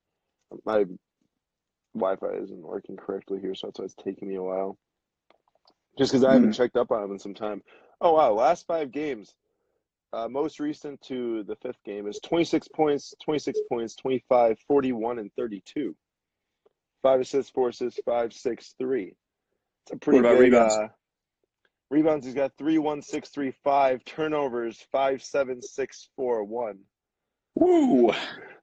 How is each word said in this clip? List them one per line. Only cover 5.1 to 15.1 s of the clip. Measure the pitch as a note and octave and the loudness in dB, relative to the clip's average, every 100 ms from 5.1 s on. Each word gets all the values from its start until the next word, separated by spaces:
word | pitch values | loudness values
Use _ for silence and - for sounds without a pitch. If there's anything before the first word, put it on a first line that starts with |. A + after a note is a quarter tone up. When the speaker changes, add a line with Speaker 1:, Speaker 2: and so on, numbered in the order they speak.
| _ _ _ _ _ _ _ _ - | _ _ _ _ _ _ _ _ -2
Speaker 1:
Just | C3 | 0
'cause | C3 | 4
I | C3 | 6
haven't | C3 A2 | 6 6
Speaker 2:
Hmm. | |
Speaker 1:
checked | A2 B2 A#2+ | 2 0 0
up | B2 | -2
on | A2+ | -4
him | G2+ | -4
in | G2 | -10
some | G2+ | -12
time. | F#2+ G#2+ G2 _ - _ - | -10 -10 -10 _ -20 _ -2
Oh, | F3+ | 2
wow. | D#3 C3+ | 4 4
Last | G#2+ C#3 F3 - | 4 2 0 -2
five | E3 C#3 | -4 -4
games, | C#3 D3+ A2+ F#2 _ _ _ _ _ _ _ - | -6 -6 -8 -12 _ _ _ _ _ _ _ -12
uh, | A2 A#2 | -8 -6
most | C3+ D#3 - | -4 -6 -4
recent | D3 C#3+ D3 C3+ | -8 -8 -14 -16
to | - B2+ A#2+ A2+ | -10 -6 -4 -6
the | G2+ G#2+ | -6 -10
fifth | B2+ - | -12 -12
game | - G2+ G#2 | -12 -10 -10
is | G#2 | -10
twenty-six | - E3+ D#3+ D#3+ - | -2 0 2 -2 -4
points, | - D3+ C#3+ - - | -2 0 0 -6 -14
twenty-six | - D3+ - G#4+ - | -6 -4 -4 -6 -4
points, | A#2+ A2+ - | -6 -6 -8
twenty-five, | C3 B2+ - B2 A#2 A2 - | -4 -4 2 4 4 2 2
forty-one, | C#3+ C3 A#2 A2+ | 2 2 -2 -4